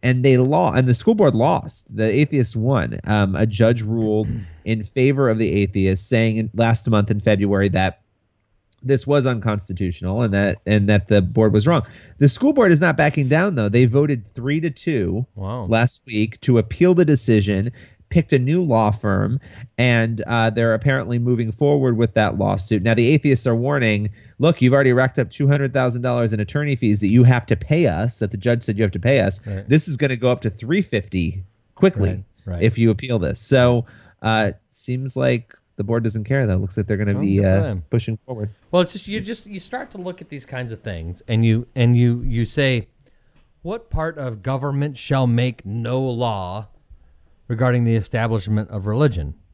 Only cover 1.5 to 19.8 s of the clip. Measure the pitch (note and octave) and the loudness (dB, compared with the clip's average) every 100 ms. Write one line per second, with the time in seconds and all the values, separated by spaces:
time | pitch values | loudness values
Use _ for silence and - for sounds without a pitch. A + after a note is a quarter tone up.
1.5 | F3+ - - _ G#2 A2 A2 D3 D3 A#2+ | 0 -4 -16 _ -4 0 2 0 0 -2
2.5 | A2+ A2+ C3 C2 G#1 - G#2+ G2 F#2 A2 | -2 -2 0 -2 -6 -2 0 2 0 -2
3.5 | G#2 A2+ A#2+ G#2+ A2+ A2 G#2+ G#2+ A2+ F#2+ | 2 2 2 -2 -4 -2 -2 -2 -6 -10
4.5 | - - A2 G2 - C3 C#3 C3+ A2 G#2+ | -14 -6 -4 -4 0 2 2 2 2 0
5.5 | F2+ G2 G2 F#2+ F#2 - A#2+ A2+ A2 A2+ | 0 0 0 0 0 0 0 2 0 -4
6.5 | G#2+ A2+ A2+ - G#2+ G#2 G#2 G#2+ G2+ G2+ | 0 0 0 2 0 2 0 2 2 2
7.5 | G2+ G2 F#2 F#2 - _ _ _ _ _ | 2 2 2 -2 -4 _ _ _ _ _
8.5 | _ _ _ B2+ C3+ B2+ C#3+ B2+ A#2+ A2+ | _ _ _ -2 -2 2 0 2 -2 -2
9.5 | G#2 F#2 F2+ F#2+ F2 F2+ G2+ A#2+ G2 G2+ | -4 -6 -6 -4 -4 -4 -2 0 2 0
10.5 | - - G#2+ G2+ G#2 - G#2 F2+ - A2 | -2 0 2 4 2 4 2 2 2 4
11.5 | G#2+ A2 E3 A#2+ - - - C#3+ - C4+ | 4 2 2 0 -12 -20 2 2 4 0
12.5 | C#4+ G#3 D#3+ E3+ D#3 D#3 D3+ C3+ D3+ G3 | 4 4 4 2 2 0 0 0 0 0
13.5 | D3+ G#2+ A2 B2 B2 D3 C3+ G2+ - B2 | 0 0 2 4 2 0 -2 -6 -12 -4
14.5 | D3+ D#3+ C#3 - C#3+ F2+ F#2+ B2+ - F#2+ | -4 -4 -6 -4 -2 -2 -4 -6 -8 -10
15.5 | A#2+ F#2+ A2+ A#2+ - - A2 G#2+ - - | -8 -2 2 2 -2 -6 -2 -2 -2 2
16.5 | A#2+ A2 - F3 F3+ E3+ B2+ - A2+ G2 | 2 2 2 2 4 4 2 4 2 2
17.5 | G2 A2 - - _ _ F3 D3+ C3+ B2 | -2 -4 -8 -20 _ _ -2 2 0 0
18.5 | E3 F3 A2+ G#2+ G#2+ G#2 G2 G2+ C3+ - | -2 0 2 2 0 -2 -2 -2 -4 -8
19.5 | - A#2+ - | -20 -20 -2